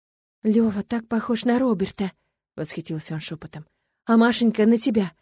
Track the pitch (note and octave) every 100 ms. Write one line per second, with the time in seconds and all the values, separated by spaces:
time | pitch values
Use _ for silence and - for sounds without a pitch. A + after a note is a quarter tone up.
0 | _ _ _ _ A3 A3 A3+ G3+ G3 A#3
1 | A3+ A3+ - A3+ A#3+ A#3+ C4 G3+ F#3+ -
2 | F#3+ - _ _ _ - D3+ - D3+ D#3
3 | - D#3 D#3 D#3 D#3 - D#3 _ _ _
4 | - A3+ A#3 A#3 A#3 A3 G#3+ A#3 B3 A3
5 | F#3+ -